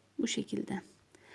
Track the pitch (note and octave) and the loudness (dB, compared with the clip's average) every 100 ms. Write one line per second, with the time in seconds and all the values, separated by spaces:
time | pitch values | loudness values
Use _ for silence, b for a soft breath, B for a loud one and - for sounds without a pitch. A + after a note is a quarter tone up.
0 | - - A#3 - G#3 - - F#3+ - - | -12 0 2 2 0 0 0 -2 -4 -16
1 | - B B | -20 B B